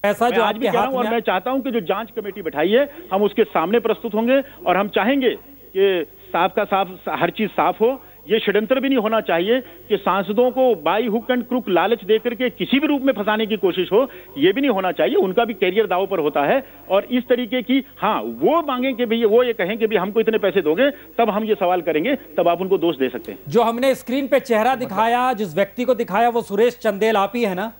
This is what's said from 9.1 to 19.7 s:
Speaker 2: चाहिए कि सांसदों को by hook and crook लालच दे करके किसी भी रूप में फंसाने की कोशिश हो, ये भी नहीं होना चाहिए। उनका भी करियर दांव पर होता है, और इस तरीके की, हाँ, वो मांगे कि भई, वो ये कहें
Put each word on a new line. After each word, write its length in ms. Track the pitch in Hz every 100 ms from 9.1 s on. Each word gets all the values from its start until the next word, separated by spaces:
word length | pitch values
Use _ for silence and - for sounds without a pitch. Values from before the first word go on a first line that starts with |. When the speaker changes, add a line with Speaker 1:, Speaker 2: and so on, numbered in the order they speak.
| 220
Speaker 2:
चाहिए 400 | 214 170 190 254
कि 360 | - - - -
सांसदों 540 | - 190 185 214 254
को 340 | 247 262 196 151
by 200 | 202 240
hook 200 | 214 226
and 180 | 254 -
crook 200 | 240 214
लालच 360 | 170 190 233
दे 140 | 180 220
करके 320 | 240 226 254
किसी 280 | - 175 262
भी 80 | 302
रूप 160 | 285
में 100 | 262
फंसाने 340 | 202 208 214 220
की 100 | 214
कोशिश 360 | 196 180 175
हो, 160 | 196 269 - - -
ये 140 | 185
भी 80 | 202
नहीं 100 | 277
होना 220 | 190 185
चाहिए। 240 | 165 160 339
उनका 280 | 196 185
भी 100 | 233
करियर 320 | 233 185 190 208
दांव 200 | 180 196
पर 120 | 190
होता 240 | 151 151
है, 220 | 143 262 247 - -
और 140 | 185
इस 240 | 202 254 240
तरीके 340 | 240 247 254
की, 240 | 233 269 - -
हाँ, 260 | 196 180
वो 400 | 110 117 170 320
मांगे 300 | 302 247 262
कि 140 | 233 240
भई, 180 | 233
वो 180 | 220 226
ये 100 | 247
कहें 260 | 226 180